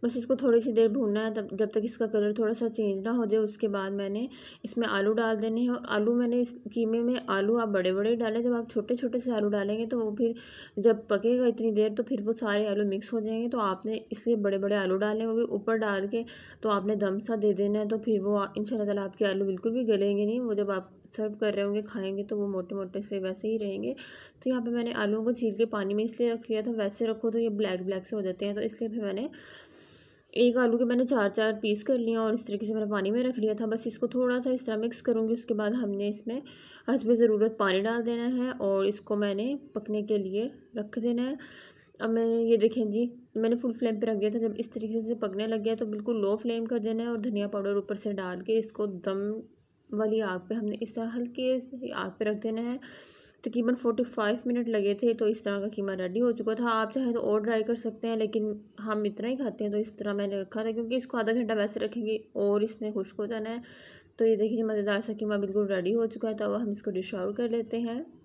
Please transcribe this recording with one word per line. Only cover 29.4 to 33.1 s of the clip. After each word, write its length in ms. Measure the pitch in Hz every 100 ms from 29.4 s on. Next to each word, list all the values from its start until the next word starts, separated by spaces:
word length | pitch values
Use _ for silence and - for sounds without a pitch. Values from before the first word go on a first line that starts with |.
| - - - - - - - _ _
एक 240 | - 247 240
आलू 200 | 240 233
के 80 | 240
मैंने 180 | 247 247
चार 240 | 269 202
चार 240 | 202 220 214
पीस 280 | 214 208
कर 140 | 208 262
लिए 180 | 226 226
और 160 | 226
इस 120 | 233 233
तरीके 180 | 202 214
से 80 |
मैंने 120 | 220 208
पानी 240 | 208 190